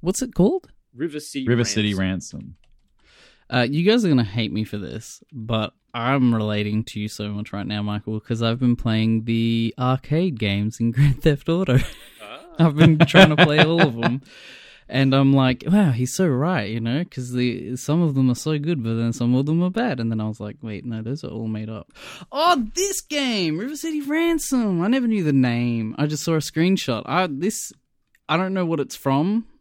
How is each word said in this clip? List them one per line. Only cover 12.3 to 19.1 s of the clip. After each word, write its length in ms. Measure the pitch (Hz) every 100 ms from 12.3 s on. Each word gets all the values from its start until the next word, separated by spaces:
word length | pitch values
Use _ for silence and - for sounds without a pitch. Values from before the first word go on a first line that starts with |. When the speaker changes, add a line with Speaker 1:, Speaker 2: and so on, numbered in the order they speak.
| 113 - -
Speaker 1:
I've 160 | 165 147
been 220 | 160 156
trying 300 | 160 180 180
to 80 | 151
play 240 | 170 147
all 200 | 156 165
of 140 | 170
them. 280 | 117 165 131 -
Speaker 2:
<laughs> 60 | - - - - - _
Speaker 1:
And 260 | 131 135
I'm 180 | 135 139
like, 320 | 139 131 127 -
"Wow, 260 | 196 190
he's 200 | 120 127
so 160 | - 185
right," 400 | 127 151 180 98
you 80 | 113
know, 220 | 113 131 180
'cause 260 | - 123
the, 440 | 123 123 117 - 123
some 260 | - 156
of 120 | 170
them 160 | 135 131
are 40 |
so 240 | 123 - 156
good, 240 | 147 170
but 140 | 113 113
then 180 | 117